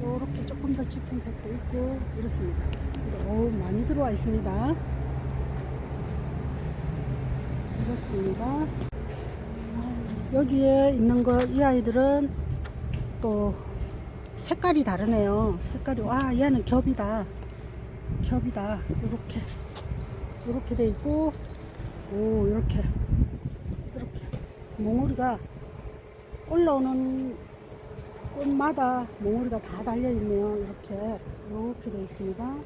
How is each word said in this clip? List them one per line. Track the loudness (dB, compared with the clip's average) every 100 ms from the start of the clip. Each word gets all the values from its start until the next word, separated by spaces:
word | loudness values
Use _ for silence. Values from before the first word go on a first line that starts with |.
요렇게 | -2 -2 -2 -4 -4
조금 | -4 0
더 | 0 0
짙은 | -4 -4 -4
색도 | -4 -6 -6
있고 | -6 -2 -2 0 -2 -4 -2
이렇습니다. | -2 0 0 0 0 -2 -2
근데, | -2 -4 -2 0
어우, | 2 2
많이 | 2 0 0 2
들어와 | 2 2
있습니다. | 2 2 0 2 0 2 0 -2 -2 -2 -2 -2 -2 -2 -4 -4 -6 -6 -6 -4 -4 -4 -4 -4 -4 -4 -4 -4 -4 -2 -2 -2 -2 -2 -4 -4 -2
이렇습니다. | -2 -2 -2 0 0 0 0 0 0 -2 -4 -4 -6 -6 -8 -8 -8 -8 -6 -4
아, | -4 -4 -4 -4 2
여기에 | 4 4 6 8 8 8
있는 | 8 6 6
거, | 6 6
이 | 6 6
아이들은 | 6 6 4 4 6 6 4 0 -2 -2 -4 -6 -4 -2 -4 -2
또 | 0 2 2 0 -6 -6 -6 -6 -10 -10 -12 -10
색깔이 | -2 0 4 4
다르네요. | 4 2 2 4 4 4 4 2 -2
색깔이, | -4 -2 -2
와, | 2 2 2 4
얘는 | 6 4
겹이다. | 4 4 4 2 2 0 -2 -6 -10 -10 -12 -10 -10 -10 -4 -2
겹이다. | 2 2 0 -2 -2 -2 -2 -2
요렇게, | -2 -4 -6 -6 -6 -8 -10 -10 -8 -6 -6 -8 -8 -8 -4
요렇게 | -4 -2
돼 | 2 2
있고, | 2 0 2 2 -2 -10 -10 -12 -10 -10 -8 -8
오, | -2 2 4 4
요렇게, | 4 2 2 2 0 2 4 4 0 -8 -8 -8 -8 -8
이렇게 | -8 -8 -8 -8 -8 -10 -12 -14 -4
몽우리가 | 0 2 2 2 0 0 -6 -12 -14 -12 -12 -12 -16 -18 -16 -14 0
올라오는 | 4 6 6 4 2 0 0 -4 -6 -12 -16 -16 -16 -14 -12 -12 -10 -10 -2
꽃마다 | 2 4 2 4 2 2 -2 -4
몽우리가 | 0 2 0 -2
다 | -6 -6
달려 | -2 0 2
있네요. | 2 2 2 2 0
이렇게, | -4 -8 -8 -6 -4 -6 -8 -12 -8
이렇게 | -6 -4 -6 -8
돼 | -6
있습니다. | -8 -6 -6 -4 -6 -6